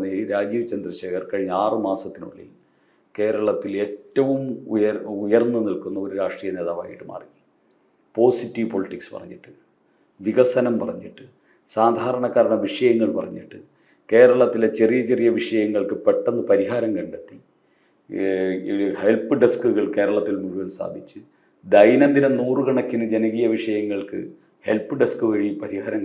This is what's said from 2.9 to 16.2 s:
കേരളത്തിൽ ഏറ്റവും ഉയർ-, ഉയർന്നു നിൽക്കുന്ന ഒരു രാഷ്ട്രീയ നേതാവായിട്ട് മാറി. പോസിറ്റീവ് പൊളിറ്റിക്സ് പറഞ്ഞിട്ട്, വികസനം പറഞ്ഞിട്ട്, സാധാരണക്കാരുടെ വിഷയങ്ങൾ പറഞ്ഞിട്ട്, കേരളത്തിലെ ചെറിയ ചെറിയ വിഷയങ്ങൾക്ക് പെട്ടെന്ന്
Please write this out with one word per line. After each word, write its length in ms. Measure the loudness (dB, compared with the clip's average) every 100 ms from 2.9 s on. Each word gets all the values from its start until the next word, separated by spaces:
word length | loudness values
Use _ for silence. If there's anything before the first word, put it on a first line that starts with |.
| _ _ -4
കേരളത്തിൽ 540 | -2 0 0 -2 -4 -4
ഏറ്റവും 560 | -6 -8 -6 0 0 0 -4 -8 -4
ഉയർ-, 280 | 0 0 -2 -8 -8
ഉയർന്നു 360 | 2 2 2 0 -2
നിൽക്കുന്ന 320 | -4 -6 -8 -6
ഒരു 80 | -4
രാഷ്ട്രീയ 300 | -4 -4 -8 -6
നേതാവായിട്ട് 460 | -6 -6 -8 -14 -16
മാറി. 180 | -16 -18 _ _ _ _ _ _ _ _ 2
പോസിറ്റീവ് 520 | 2 2 -4 -6 -6
പൊളിറ്റിക്സ് 380 | -4 -8 -10 -14
പറഞ്ഞിട്ട്, 360 | -16 -16 -20 -20 -20 _ _ _ _ _ -10 -2
വികസനം 480 | 4 4 4 2 0
പറഞ്ഞിട്ട്, 420 | -2 -8 -12 -20 -20 _ _ _ -8 2
സാധാരണക്കാരുടെ 840 | 2 2 -2 -2 0 4 4 2 -2
വിഷയങ്ങൾ 420 | 2 4 4 2 -2
പറഞ്ഞിട്ട്, 400 | -6 -10 -16 -20 -20 _ _ _ 2
കേരളത്തിലെ 560 | 6 8 8 4 2 0 2
ചെറിയ 220 | 2 2 0
ചെറിയ 180 | 2 2 2
വിഷയങ്ങൾക്ക് 580 | 0 0 0 0 -2 -2 2
പെട്ടെന്ന് 360 | 2